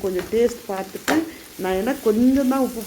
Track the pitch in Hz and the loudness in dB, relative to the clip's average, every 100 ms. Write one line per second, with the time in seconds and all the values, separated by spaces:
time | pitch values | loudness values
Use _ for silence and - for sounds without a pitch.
0 | 196 185 170 220 240 233 - 190 190 - | -2 -2 0 0 0 -2 -8 -8 -8 -8
1 | - 302 320 - - - 185 190 220 269 | -2 -2 -2 -8 -18 -8 -2 -2 -2 0
2 | 226 214 254 269 254 262 254 226 | 2 4 4 4 4 2 2 -2